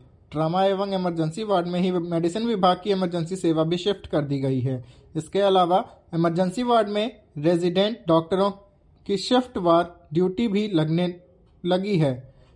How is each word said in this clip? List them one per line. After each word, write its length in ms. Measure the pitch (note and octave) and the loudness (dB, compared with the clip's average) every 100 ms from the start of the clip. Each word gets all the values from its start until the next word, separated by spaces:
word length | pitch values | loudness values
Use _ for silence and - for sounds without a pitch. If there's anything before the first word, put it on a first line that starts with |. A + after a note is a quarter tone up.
| - _ _ | -18 _ _
ट्रॉमा 320 | D3+ D#3+ F3+ G3 | -4 -2 2 2
एवं 240 | F#3+ G3 | 0 -2
इमरजेंसी 540 | F#3+ F3+ E3 D#3+ D#3+ | -2 -2 -2 -2 -4
वार्ड 240 | G#3+ F#3+ F3 | -2 0 0
में 120 | F3 | -2
ही 120 | F#3 | 0
मेडिसिन 560 | F3+ F3 E3+ E3+ A3 A#3 | -2 -2 -2 -2 -2 -2
विभाग 340 | G#3+ F#3 F3+ | 2 2 2
की 60 | G#3 | 0
इमरजेंसी 460 | F#3+ F#3 F3 E3 F#3 | -2 -2 -4 -6 -2
सेवा 280 | E3+ D#3+ | 0 0
भी 140 | D#3+ F3 | 0 0
शिफ्ट 300 | G3+ G3 - | -2 -4 -4
कर 140 | E3 | -4
दी 180 | C#3+ C#3 | -2 -2
गई 200 | C3+ C3 | -2 -2
है। 260 | B2+ B2+ A#2+ - - D#3+ | -2 -6 -10 -20 -12 -10
इसके 240 | D#3 G3 | -4 0
अलावा 460 | G3 F#3+ F3 F#3 B3+ - _ | 4 4 4 2 0 -10 _
इमरजेंसी 500 | E3 E3+ E3 F#3 F#3 | -2 0 0 -2 -2
वार्ड 260 | B3 A#3 G3+ | 2 2 2
में 320 | G#3 A3+ - _ D3 | -2 -4 -8 _ -4
रेजिडेंट 640 | D#3 F3 F3 F3 G#3 A#3+ - | 0 2 2 0 0 -2 0
डॉक्टरों 440 | E3 E3 F#3+ G3+ G3 - _ _ _ - | 2 2 0 0 -2 -14 _ _ _ -6
की 100 | G3 | -4
शिफ्ट 400 | - B3 B3 A3 | 0 0 0 -2
वार 500 | F3 E3+ F3 - - | 2 2 2 -6 -6
ड्यूटी 340 | D#3 F3+ F#3 A#3 | 0 0 0 -2
भी 200 | G3 G#3+ | 0 0
लगने 540 | E3+ D#3 E3 F3 F3 - _ _ _ F3 | 0 0 0 -2 -4 -16 _ _ _ -2
लगी 320 | F#3 G3 F#3+ | -2 0 0
है। 320 | D3 B2 - - - | 0 -2 -10 -20 -20